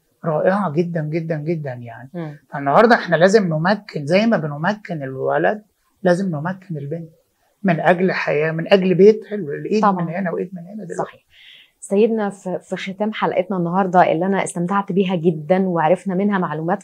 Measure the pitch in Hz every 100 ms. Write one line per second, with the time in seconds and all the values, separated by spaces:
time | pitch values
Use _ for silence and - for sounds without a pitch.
0 | _ _ 165 151 175 196 185 147 175 170
1 | 151 165 165 160 147 170 143 123 117 117
2 | 127 180 160 147 _ 151 139 156 220 226
3 | 175 160 185 214 180 156 170 202 - 165
4 | 143 185 226 202 151 147 170 214 - 165
5 | 135 131 135 143 180 214 - _ _ _
6 | 185 175 196 151 165 185 - 156 143 165
7 | 160 _ _ _ _ _ 190 156 147 180
8 | 185 147 - 147 160 160 170 202 185 170
9 | 202 214 - 208 151 151 151 214 208 185
10 | 165 170 185 180 180 180 170 214 175 180
11 | - - _ _ - - _ _ - 196
12 | 220 226 202 202 190 180 - 185 190 185
13 | 214 214 180 - 180 190 170 180 190 180
14 | 165 160 185 190 - 170 175 202 202 180
15 | 185 185 165 156 151 185 190 170 156 175
16 | 196 180 208 196 170 151 165 202